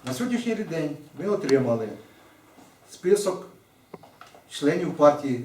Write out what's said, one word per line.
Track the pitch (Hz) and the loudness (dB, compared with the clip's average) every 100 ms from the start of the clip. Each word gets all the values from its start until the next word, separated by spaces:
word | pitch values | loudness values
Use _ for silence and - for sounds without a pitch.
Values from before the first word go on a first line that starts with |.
| 247 | -8
На | 254 | -6
сьогоднішній | 240 240 233 | -2 -2 -2
день | 214 165 160 151 143 - 135 | -4 -4 -4 -4 -6 -14 -8
ми | 190 | -2
отримали | - 135 135 123 113 107 98 - - - - _ - - _ - | -2 2 2 2 -2 -4 -10 -18 -20 -20 -20 _ -20 -20 _ -20
список | - 180 202 - - - - _ _ _ - - - - - _ | -4 2 2 2 -4 -10 -20 _ _ _ -20 -20 -20 -20 -20 _
членів | - 143 175 170 - | -2 0 0 -2 6
партії | 147 139 139 120 | 6 6 -2 -4